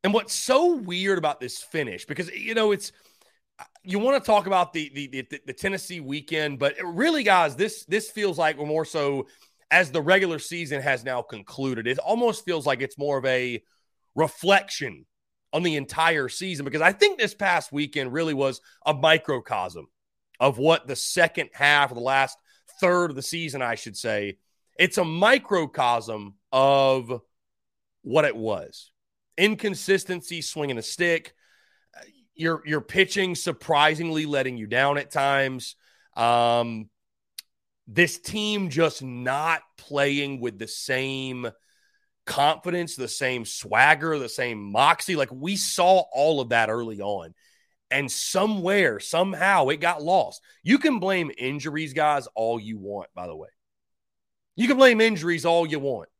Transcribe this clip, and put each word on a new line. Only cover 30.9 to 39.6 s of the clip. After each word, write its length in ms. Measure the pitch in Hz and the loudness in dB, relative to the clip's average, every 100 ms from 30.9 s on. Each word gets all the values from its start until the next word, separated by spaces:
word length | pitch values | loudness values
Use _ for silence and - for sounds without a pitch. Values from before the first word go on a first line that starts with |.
| - 175 165 - _ _ _ _ _ _ - - _ _ _ | -2 0 0 -4 _ _ _ _ _ _ -20 -20 _ _ _
your, 260 | 160 160 151 | -2 -2 -2
your 160 | 151 | -4
pitching 520 | - 185 190 202 185 | -2 2 2 2 -2
surprisingly 920 | 170 - - - 147 151 156 170 156 156 | -2 -6 -8 0 4 4 2 -2 -2 -2
letting 320 | 143 131 123 | -2 -2 -4
you 100 | 107 | -2
down 300 | 120 139 143 | 2 4 2
at 120 | - | -2
times. 680 | 147 139 139 135 131 - - _ _ _ - | -2 2 2 0 -4 -10 -16 _ _ _ 0
Um, 760 | 117 120 120 120 117 113 107 _ _ _ _ - _ _ _ _ - | 4 4 4 2 0 -6 -12 _ _ _ _ -20 _ _ _ _ -8
this 320 | 107 175 - | 2 2 0
team 500 | - 214 214 208 190 | -8 -4 -2 -2 -2
just 320 | 139 165 - | 0 0 0
not 600 | 131 123 123 139 160 160 | -12 -8 -4 -2 -2 -2